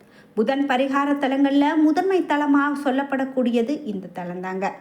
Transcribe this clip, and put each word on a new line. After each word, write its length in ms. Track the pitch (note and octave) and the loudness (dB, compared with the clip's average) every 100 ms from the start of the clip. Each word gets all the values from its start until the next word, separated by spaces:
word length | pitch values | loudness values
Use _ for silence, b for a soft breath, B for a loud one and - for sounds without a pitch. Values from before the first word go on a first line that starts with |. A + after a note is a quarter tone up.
| B B B | B B B
புதன் 320 | G#3 A3+ C#4 C#4 | -2 0 0 0
பரிகார 460 | B3+ C4+ C#4 C#4+ | 0 2 0 0
தலங்கள்ல 520 | C#4+ C4+ C#4 C#4 C#4+ C#4+ D#4+ | 0 0 2 2 4 2 4
முதன்மை 440 | D#4 D#4 F#4+ F#4 | 2 2 2 0
தலமா 520 | D#4 D4 D4 C#4+ C#4+ C#4 | 0 0 2 2 2 -2
சொல்லப்படக்கூடியது 960 | C4+ C4 C#4 C4+ C4 B3+ A#3+ A#3 A3+ D4+ | -2 -2 -2 -2 -4 -2 0 0 0 -4
இந்த 220 | A3 F#3+ F3+ | -6 -8 -10
தலம்தாங்க. 540 | F#3 F3 F3+ F#3 F#3+ G3 - | -12 -10 -8 -6 -4 -6 -6